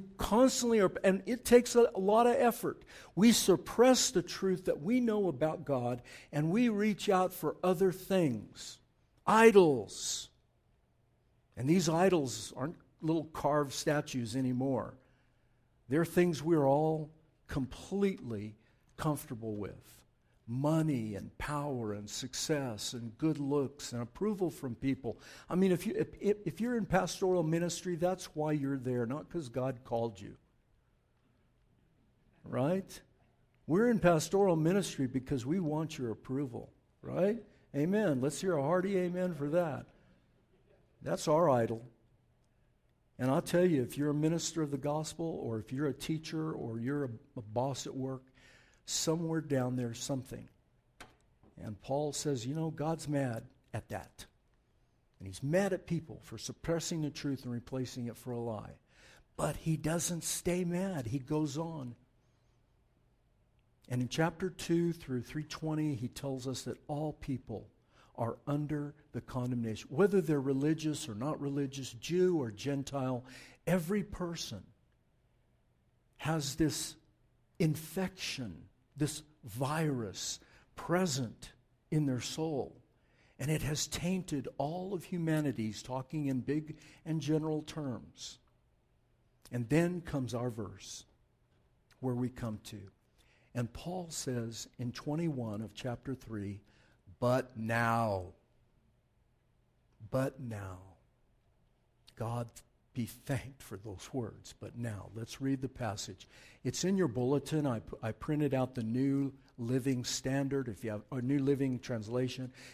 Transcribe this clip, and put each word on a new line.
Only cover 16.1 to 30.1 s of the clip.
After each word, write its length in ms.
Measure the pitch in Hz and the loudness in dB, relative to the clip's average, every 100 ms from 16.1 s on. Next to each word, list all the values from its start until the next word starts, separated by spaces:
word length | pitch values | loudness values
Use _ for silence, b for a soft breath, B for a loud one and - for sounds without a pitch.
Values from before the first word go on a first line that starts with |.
| - 180 147 | 4 4 2
we're 260 | 151 165 135 | 2 4 6
all 440 | 139 156 160 151 - _ _ _ | 6 4 0 -4 -12 _ _ _
completely 1080 | 147 127 - - 196 202 190 120 107 107 110 b b b - | -4 -4 -6 -6 0 0 0 -6 -6 -8 -12 b b b -4
comfortable 580 | 160 143 - 117 110 104 | -2 -2 -4 -8 -6 -6
with. 440 | 98 - - - _ _ _ _ - | -6 -10 -18 -20 _ _ _ _ -8
Money 680 | 120 147 160 156 131 110 98 | 0 2 4 2 0 -2 -6
and 220 | - - | -8 -10
power 560 | - 147 147 127 110 | -4 -4 -2 -2 -4
and 160 | 104 104 | -4 -6
success 840 | - 127 - - 151 135 107 - | -8 -8 -6 -2 0 0 -4 -6
and 240 | 123 117 107 | -6 -8 -2
good 220 | 160 151 | 0 0
looks 540 | 139 147 131 - - | 2 2 0 -4 -8
and 80 | 120 | -6
approval 480 | 120 - 202 196 180 | -6 -2 -2 0 -2
from 260 | 147 135 117 | -2 -8 -4
people. 440 | 135 131 117 98 B B B | -2 -2 -4 -8 B B B
I 60 | 175 | 4
mean, 160 | 190 | 4
if 140 | 175 214 | 4 0
you, 60 | - | -2
if, 100 | 156 - | -2 -2
if, 180 | 202 208 - | 0 0 -2
if 160 | - | -4
you're 160 | 233 240 | -2 0
in 80 | 196 | 2
pastoral 580 | 180 185 - 190 185 | 2 0 0 2 2
ministry, 520 | 156 165 175 165 185 170 | 2 0 0 -4 -4 0
that's 300 | 175 185 - - | 0 -2 -6 -4
why 160 | 151 | 0
you're 240 | 151 135 139 | 0 0 -2
there, 280 | 123 123 113 | -2 -2 -2
not 240 | 143 - | -4 -6
'cause 200 | 175 135 | -8 -6
God 300 | 123 131 120 | -4 -4 -4
called 360 | - 120 117 | -4 -2 -2